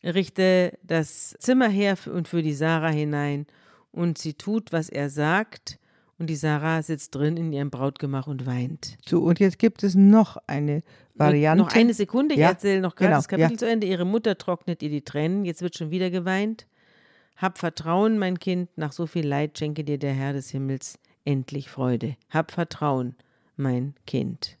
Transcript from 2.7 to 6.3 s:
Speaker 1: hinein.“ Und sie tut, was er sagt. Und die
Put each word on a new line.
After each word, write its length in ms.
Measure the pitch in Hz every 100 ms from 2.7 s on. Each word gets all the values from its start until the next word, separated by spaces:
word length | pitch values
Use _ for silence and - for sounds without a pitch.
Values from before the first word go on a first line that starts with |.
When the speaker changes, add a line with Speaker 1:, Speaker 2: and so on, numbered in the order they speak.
| 165 160
Speaker 1:
hinein.“ 560 | 151 151 147 143 143 147 _ _ _ _
Und 260 | - 175 160
sie 160 | 156
tut, 380 | 147 - 220 220
was 160 | 165 160
er 220 | - 143
sagt. 680 | 139 147 185 220 - - - _ _ _ _
Und 80 |
die 80 | 165